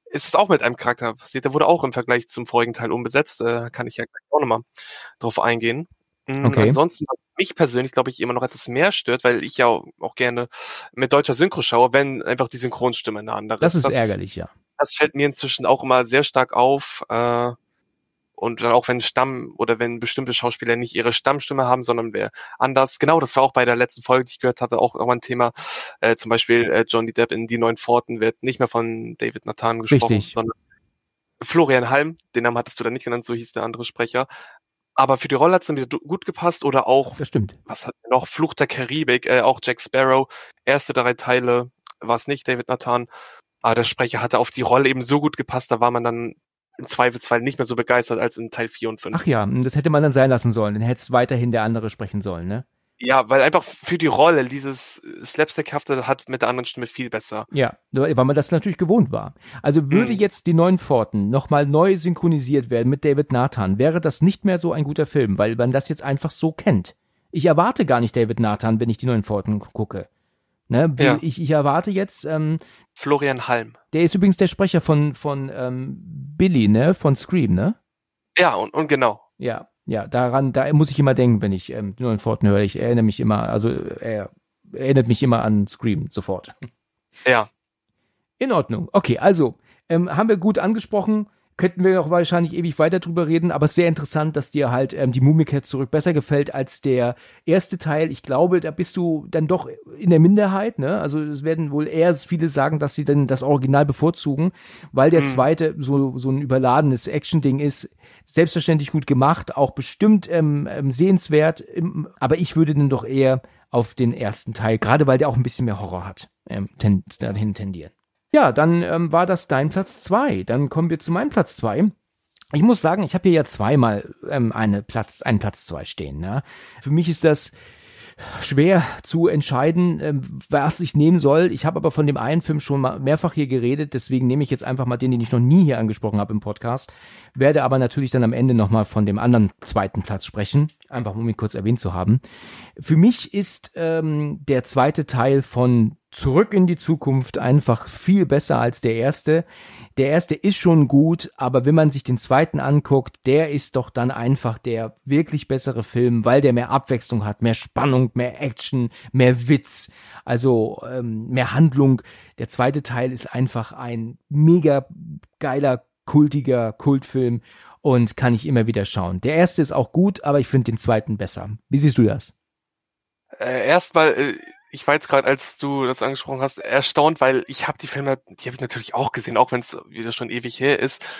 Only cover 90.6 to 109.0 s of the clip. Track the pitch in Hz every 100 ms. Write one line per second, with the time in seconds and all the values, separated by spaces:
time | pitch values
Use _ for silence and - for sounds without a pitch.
90.6 | 185 226 - 208 196 214 208 _ _ -
91.6 | 185 180 185 185 147 175 165 175 165 175
92.6 | 170 147 160 180 175 165 156 165 170 143
93.6 | 147 - 170 156 147 156 156 151 - 147
94.6 | 131 123 135 - 131 127 131 160 151 139
95.6 | - 131 135 156 180 151 - 143 143 139
96.6 | 135 - 139 127 120 120 - _ - 185
97.6 | - 185 156 151 160 131 - 135 175 180
98.6 | 160 151 175 185 170 156 - 165 156 185
99.6 | - - - - 185 160 170 208 202 190
100.6 | 220 - 170 202 147 151 151 143 156 160
101.6 | 151 147 151 160 175 156 - 170 160 143
102.6 | 139 156 143 - 147 143 135 131 135 143
103.6 | 131 139 147 - 160 - 151 139 175 -
104.6 | - - - 127 143 160 139 131 131 160
105.6 | 160 156 131 139 135 131 131 135 139 131
106.6 | 131 131 151 123 - 151 - 160 139 135
107.6 | 147 - - - _ _ _ - 165 175
108.6 | 160 156 139 156